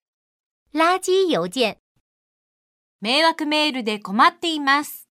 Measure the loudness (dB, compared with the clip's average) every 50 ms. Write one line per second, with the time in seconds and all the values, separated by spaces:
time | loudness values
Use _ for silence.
0 | _ _ _ _ _ _ _ _ _ _ _ _ _ _ -2 0 2 2 0 0
1 | 0 0 0 0 2 0 0 -2 -2 -4 -2 -2 -2 -2 -4 -8 _ _ _ _
2 | _ _ _ _ _ _ _ _ _ _ _ _ _ _ _ _ _ _ _ _
3 | -4 0 2 4 4 2 2 0 -2 0 0 0 0 0 -2 -2 -4 -4 -4 -6
4 | -6 -4 2 4 4 4 2 0 -4 -4 -4 -2 0 0 0 0 0 -4 -12 -18
5 | -20 _